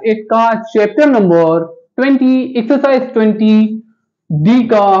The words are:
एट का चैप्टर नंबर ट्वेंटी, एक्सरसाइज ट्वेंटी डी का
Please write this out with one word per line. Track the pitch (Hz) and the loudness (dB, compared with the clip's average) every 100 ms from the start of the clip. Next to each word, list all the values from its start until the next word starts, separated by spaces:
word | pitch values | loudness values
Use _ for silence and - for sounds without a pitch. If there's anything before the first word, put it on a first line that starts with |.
| 220 | -4
एट | 220 | -4
का | 214 226 226 220 | -2 0 0 -2
चैप्टर | 226 220 208 208 294 | -4 -2 -2 2 2
नंबर | 247 190 170 160 165 165 - _ - | 2 2 2 2 0 -4 -14 _ -4
ट्वेंटी, | 269 269 254 262 254 247 | 0 0 0 0 -2 -6
एक्सरसाइज | 220 285 277 262 254 | -2 0 0 -2 -2
ट्वेंटी | 233 220 214 220 214 220 220 - _ _ _ - | -2 0 0 2 2 2 -4 -14 _ _ _ -8
डी | 151 160 254 226 | -2 2 2 2
का | 214 202 190 | 0 2 0